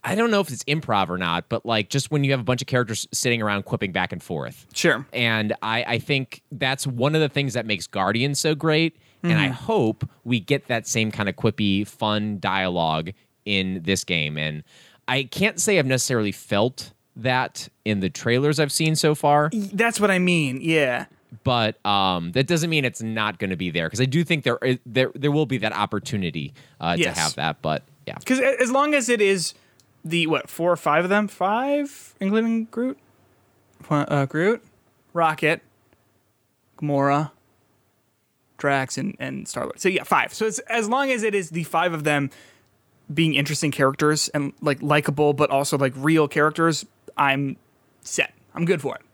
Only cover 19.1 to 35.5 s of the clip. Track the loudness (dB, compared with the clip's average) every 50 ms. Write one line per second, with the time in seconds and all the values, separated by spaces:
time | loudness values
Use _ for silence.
19.1 | 2 2 4 4 6 6 4 2 0 -4 -6 -4 -2 0 0 0 0 2 2 2
20.1 | 2 4 2 2 2 2 2 0 -2 -4 -2 2 2 4 4 2 0 -2 -4 -8
21.1 | _ _ _ _ -20 -6 _ 0 2 2 2 2 0 _ _ 2 2 4 4 4
22.1 | 2 0 -2 -2 0 0 0 2 0 0 0 0 0 0 0 0 -4 -4 -8 -6
23.1 | -2 -2 -2 -2 -2 -4 -4 -4 -4 -2 -4 -2 -2 -2 -2 -2 0 0 0 2
24.1 | 2 0 0 2 0 0 0 0 -2 0 0 -2 -2 -2 _ -4 0 0 0 0
25.1 | 0 -4 -2 0 2 2 0 0 -2 -2 -2 -2 -2 -2 -4 -2 -2 -4 -6 -4
26.1 | -4 -2 -2 -2 -4 -4 -8 -8 -10 -16 -20 -20 _ _ -2 -2 0 2 0 0
27.1 | 0 0 -2 -2 -2 -2 -4 -4 -4 _ -4 -4 -4 -4 -6 _ -20 _ -14 -14
28.1 | -14 -12 -2 -2 0 2 2 0 2 2 0 0 2 2 2 2 2 0 2 2
29.1 | 2 2 4 2 2 2 -2 -6 -8 -10 _ _ _ _ _ _ _ _ _ -2
30.1 | 0 0 2 2 2 0 -2 -6 -6 -2 0 0 0 2 2 2 2 4 4 4
31.1 | 2 2 2 0 -2 -2 0 0 0 0 0 0 0 0 -2 -4 -8 -16 -20 -20
32.1 | -12 _ -4 0 0 0 0 0 0 -2 -4 -4 -4 -4 -4 -4 -4 -8 _ _
33.1 | _ _ _ _ _ _ _ _ _ _ _ _ _ _ -6 -2 0 0 0 2
34.1 | 0 0 0 0 0 0 2 2 0 0 -4 -16 _ _ _ _ _ _ _ _
35.1 | _ 0 0 0 0 2 2 2